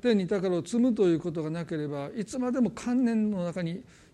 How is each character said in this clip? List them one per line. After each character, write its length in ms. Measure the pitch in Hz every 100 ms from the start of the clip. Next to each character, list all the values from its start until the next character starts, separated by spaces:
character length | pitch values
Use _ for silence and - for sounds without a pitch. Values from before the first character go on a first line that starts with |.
天 160 | 247 208
に 100 | 175
宝 300 | 202 185 175
を 40 | 170
積 120 | 233
む 180 | 254 220
と 120 | 185
い 60 |
う 60 | 160
こ 120 | 175
と 120 | 165
が 80 | 151
な 120 | 170
け 140 | 165 160
れ 100 | 147
ば、 220 | 143 143 233
い 80 | 185
つ 140 | 269
ま 120 | 247
で 80 | 254
も 120 | 208
観 340 | - 247 247 233
念 240 | 220 214
の 160 | 196 175
中 160 | 180
に 220 | 165 180 - - -